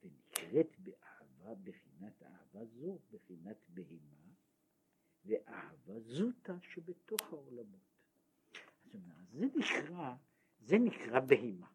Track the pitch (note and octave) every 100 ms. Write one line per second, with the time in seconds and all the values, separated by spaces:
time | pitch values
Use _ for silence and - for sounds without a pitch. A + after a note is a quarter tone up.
0 | F#2 C#2 _ - E2+ B2 D#3+ - F#3+ -
1 | - - - - G#2 G#2 - - _ C#2
2 | G2+ - - F#2 - G2+ A2+ A#2 D#3+ F#3
3 | _ G#2+ _ F2 F2+ G#2+ _ F2 F2 E2
4 | D2 C#2+ D#2 - _ _ _ _ _ _
5 | _ _ F#2+ G#2+ - - - - - G#2+
6 | A2+ C3 A3+ A#3+ - F3+ - - E3 F3+
7 | - G#3+ - D#3 C#3 A#2+ G#2+ G2 _ _
8 | _ _ _ _ _ - - _ - -
9 | F3+ - F#2 A#2+ B3+ C#4+ - - D3+ F3
10 | C#3+ B2 _ _ _ _ A2 G3 A#3+ -
11 | - B2 C3 C3 A#2+ F#2 F2